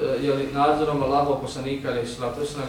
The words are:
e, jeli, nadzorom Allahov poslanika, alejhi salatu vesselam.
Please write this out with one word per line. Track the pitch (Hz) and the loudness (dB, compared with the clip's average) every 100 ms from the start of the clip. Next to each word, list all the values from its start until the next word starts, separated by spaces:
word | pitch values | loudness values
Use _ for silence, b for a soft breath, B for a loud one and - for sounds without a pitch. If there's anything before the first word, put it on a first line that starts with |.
e, | 131 127 147 | 0 0 2
jeli, | 135 135 | 0 0
nadzorom | 139 151 151 151 143 | 2 4 4 2 2
Allahov | 131 143 143 135 | 2 4 2 0
poslanika, | 131 131 135 135 135 | -2 -6 -4 -4 -2
alejhi | 120 120 | -2 -4
salatu | - 120 147 | -4 -6 -4
vesselam. | 143 143 | -4 -4